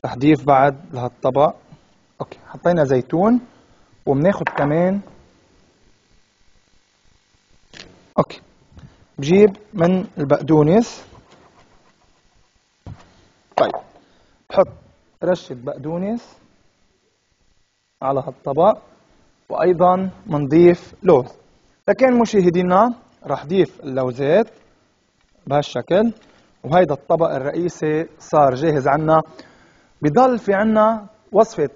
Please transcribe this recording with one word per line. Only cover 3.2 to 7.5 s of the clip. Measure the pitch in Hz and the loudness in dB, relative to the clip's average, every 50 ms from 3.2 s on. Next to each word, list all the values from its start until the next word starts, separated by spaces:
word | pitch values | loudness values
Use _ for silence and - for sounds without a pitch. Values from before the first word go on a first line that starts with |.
| 185 220 240 247 240 - _ _ _ _ _ _ _ _ _ _ _ | 0 2 0 0 -2 -8 _ _ _ _ _ _ _ _ _ _ _
وبناخد | - 135 135 147 185 202 - 165 - | -4 -2 0 0 0 0 0 -4 -6
كمان، | - - 143 143 147 165 175 185 196 202 196 - - - _ _ _ _ _ _ _ _ _ _ _ _ _ _ _ _ _ _ _ _ _ _ _ _ _ _ _ _ _ _ _ _ _ _ _ _ _ _ _ _ _ _ _ _ _ _ | -2 -2 -2 -2 0 0 0 -2 -2 -4 -8 -12 -20 -20 _ _ _ _ _ _ _ _ _ _ _ _ _ _ _ _ _ _ _ _ _ _ _ _ _ _ _ _ _ _ _ _ _ _ _ _ _ _ _ _ _ _ _ _ _ _